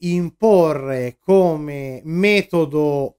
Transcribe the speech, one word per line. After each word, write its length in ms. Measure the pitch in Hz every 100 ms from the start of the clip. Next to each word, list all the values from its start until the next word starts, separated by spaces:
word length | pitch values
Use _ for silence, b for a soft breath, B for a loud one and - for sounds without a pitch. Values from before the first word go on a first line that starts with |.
imporre 1160 | 175 175 170 - 220 196 160 143 135 131 123 -
come 840 | - 190 180 156 151 143 135 131
metodo 1120 | 156 165 202 208 185 170 156 151 151 143 135